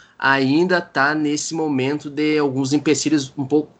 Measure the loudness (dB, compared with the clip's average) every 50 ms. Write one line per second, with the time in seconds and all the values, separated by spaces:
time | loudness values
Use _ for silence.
0 | -20 _ _ -4 0 0 2 2 2 2 2 2 2 2 2 0 -2 -4 -2 0
1 | 0 0 0 0 -2 -2 -2 -4 -6 -6 -4 -4 -4 -2 0 0 0 0 -2 -4
2 | -6 -8 -4 -2 0 0 2 2 0 0 0 -2 0 0 0 0 2 2 0 0
3 | 2 0 0 0 0 -4 -6 -8 -4 0 0 0 0 -2 -12